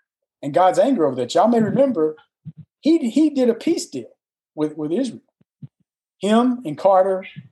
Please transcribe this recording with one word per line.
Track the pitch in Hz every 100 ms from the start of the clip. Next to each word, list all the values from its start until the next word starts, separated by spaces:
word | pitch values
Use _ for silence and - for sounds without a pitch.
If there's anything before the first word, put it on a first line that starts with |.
| _ _ _ _
and | 147
God's | 170 185 175
anger | 240 226 147
over | 127
that. | 120
Y'all | 165 220
may | 233
remember | 202 214 277 175 156 - _ _ - - - _
he, | 285 330 233
he | 269 311
did | 294 240
a |
peace | 226 311 339 -
deal | 127 110 _ _ _ _
with, | - 151 151
with | 151
Israel. | 196 262 110 _ _ _ _ - _ _ _ _ _
Him | 196 226 254 240 160
and | 143
Carter | 190 190 190 185 190 - -